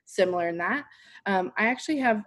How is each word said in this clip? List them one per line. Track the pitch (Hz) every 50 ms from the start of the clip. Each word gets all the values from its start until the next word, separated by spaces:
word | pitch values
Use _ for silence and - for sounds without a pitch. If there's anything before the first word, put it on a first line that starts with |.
| _
similar | - - - 190 185 180 180 170 170
in | 170 170
that. | 175 185 226 285 285 - - - - - - - -
Um, | 196 196 185 180 180 -
I | - 208 226
actually | 254 254 - - 311 285
have | 262 247 220 214 208